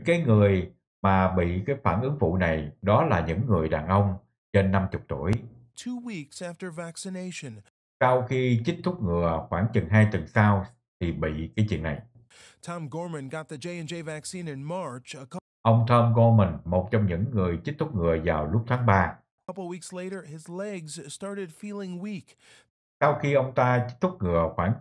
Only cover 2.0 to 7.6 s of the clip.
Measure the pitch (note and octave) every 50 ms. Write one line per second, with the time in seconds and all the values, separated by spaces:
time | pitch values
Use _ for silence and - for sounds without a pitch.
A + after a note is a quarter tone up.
2 | B2+ C#3 D3+ C#3+ F#2+ E2 F2+ F#2 F2+ E2+ D#2+ D#2+ D2+ D2 - - - G2+ - C3+
3 | E3 D#3 G#2+ E2+ D#2 D#2+ E2 G2 C#3 B2 G2 E2 D#2+ D#2 D#2+ D2+ D#2 E2+ F#2+ G2+
4 | G2+ G2 F#2 - _ _ _ _ _ _ - G2 F#2+ F#2+ F#2+ F#2+ F#2 F2+ - -
5 | - - D2 C2+ D2 F2+ A2+ A2+ - - - - - _ _ - - A#3+ B3 A#3+
6 | A#3+ A#3+ G#3+ D#3+ C#3+ _ - - F#3 F3 E3+ - F#3+ F3+ D#3 E3+ E3+ E3 E3 -
7 | - F#3+ F#3 F#3 F#3 F#3 E3+ - D3+ B2+ A2 G#2